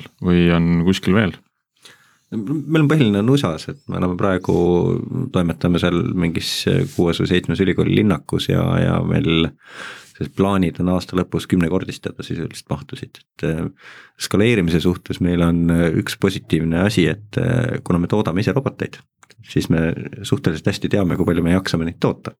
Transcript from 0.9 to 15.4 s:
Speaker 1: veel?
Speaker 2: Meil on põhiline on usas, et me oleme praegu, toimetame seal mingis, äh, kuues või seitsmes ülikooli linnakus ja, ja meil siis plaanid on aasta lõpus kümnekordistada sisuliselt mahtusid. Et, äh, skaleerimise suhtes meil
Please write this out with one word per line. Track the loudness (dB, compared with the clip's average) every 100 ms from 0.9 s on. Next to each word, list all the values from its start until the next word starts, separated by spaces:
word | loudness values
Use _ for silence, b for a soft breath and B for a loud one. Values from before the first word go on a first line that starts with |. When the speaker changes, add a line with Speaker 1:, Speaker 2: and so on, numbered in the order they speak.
| 0 2 2
Speaker 1:
veel? | 0 -4 _ _ _ b b b b b b
Speaker 2:
Meil | -8 -6 -6 -2 2
on | 4
põhiline | 4 4 4
on | 4
usas, | 2 0 -4 -8
et | -12 -8
me | -4
oleme | -2 0
praegu, | 0 0 0 2 4 2 2 -2 -4 -6 -2
toimetame | 0 0 0 0 2
seal | 2 0 0
mingis, | 0 -2 -2 -6 -4 0
äh, | 0 0 0
kuues | 0 0
või | 0
seitsmes | 0 0 0
ülikooli | 0 2 2 2
linnakus | 2 0 -2 -4 -2
ja, | 0 2 2
ja | 2 0
meil | 0 0 2 2 0 B B B B B B
siis | -10 -6
plaanid | 0 0 2 0 0
on | 0
aasta | 0 -2 -2
lõpus | -2 -4 0
kümnekordistada | 2 2 0 -4 -8 -10 -10
sisuliselt | -8 -8 -8 -10 -8
mahtusid. | -8 -8 -14 -16 -18
Et, | _ -8 -4
äh, | -4 -6 B B B B -12
skaleerimise | -2 2 4 4 2 2
suhtes | 2 0 -4 -2
meil | 0 2